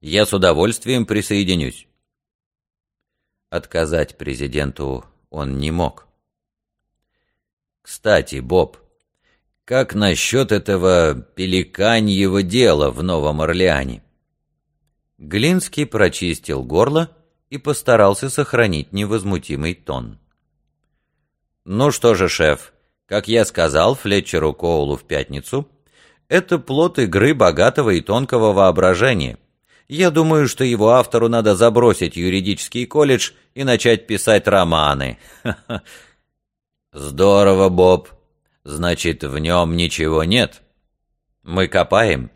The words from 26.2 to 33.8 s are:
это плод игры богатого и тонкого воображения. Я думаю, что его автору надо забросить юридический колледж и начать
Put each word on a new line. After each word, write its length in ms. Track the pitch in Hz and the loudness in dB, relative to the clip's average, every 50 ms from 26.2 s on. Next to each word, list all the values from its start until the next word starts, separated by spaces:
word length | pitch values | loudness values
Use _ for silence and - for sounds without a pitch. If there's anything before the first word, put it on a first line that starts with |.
| _ _ | _ _
это 300 | - 180 175 - 180 160 | -2 -2 0 0 -4 -6
плод 400 | 131 - 135 139 165 175 170 - | -4 -4 -2 0 0 0 0 -2
игры 360 | 127 98 82 98 101 135 156 | -2 0 2 2 2 2 2
богатого 560 | 135 110 90 80 69 95 117 - - 143 113 | 4 2 2 4 4 2 2 2 0 0 0
и 100 | 98 82 | 0 0
тонкого 520 | - - 101 117 135 131 - 120 110 107 101 | 0 -2 -2 -2 -2 -2 0 0 2 2 4
воображения. 840 | 95 98 95 87 87 87 92 92 87 110 135 123 95 71 64 55 - _ _ _ _ _ _ _ _ _ _ | 4 4 4 4 4 2 2 2 2 0 0 0 -2 -4 -6 -8 -12 _ _ _ _ _ _ _ _ _ _
Я 220 | 127 151 185 180 | -4 0 0 2
думаю, 380 | 151 156 165 160 160 156 147 127 | 2 2 2 2 2 2 0 0
что 160 | - - 131 | -2 -2 -2
его 260 | 131 120 107 107 110 | -2 0 2 4 4
автору 380 | 120 127 120 - - 117 113 117 | 6 4 4 2 0 0 0 2
надо 260 | 117 117 110 107 101 | 0 2 2 2 2
забросить 600 | 90 113 120 110 120 120 117 98 - 92 82 - | 4 4 4 4 4 4 4 4 2 -2 -6 -4
юридический 720 | 85 85 90 90 98 92 98 98 - - - - 117 123 | -4 -4 -2 -2 -2 -2 -4 -6 -6 -8 -10 -8 -10 -10
колледж 460 | 120 - 147 151 143 131 117 - - _ _ _ _ _ | -4 0 0 2 2 2 0 0 -6 _ _ _ _ _
и 100 | 127 139 | -8 -2
начать 420 | 135 123 110 | 0 0 2